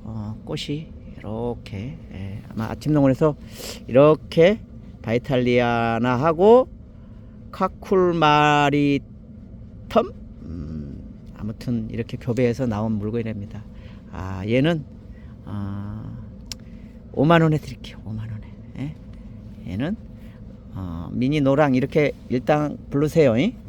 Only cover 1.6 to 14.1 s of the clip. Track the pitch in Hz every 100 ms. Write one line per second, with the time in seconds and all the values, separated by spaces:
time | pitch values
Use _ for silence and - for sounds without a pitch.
1.6 | - 98 120 160 - 95 98 104 - -
2.6 | 113 110 143 151 139 127 156 147 - -
3.6 | - - - 117 147 156 - - 165 214
4.6 | - - - - - 117 - 131 123 123
5.6 | 120 117 117 117 123 123 156 160 202 240
6.6 | 262 - - - - - - - - -
7.6 | 190 - - 190 180 170 151 147 151 147
8.6 | 143 143 143 139 - - - - - -
9.6 | - - - - 359 - - - - -
10.6 | 76 78 71 - - - - - 107 113
11.6 | - 120 110 110 113 120 - 117 123 120
12.6 | 127 104 110 110 104 117 113 107 98 104
13.6 | 107 - - - -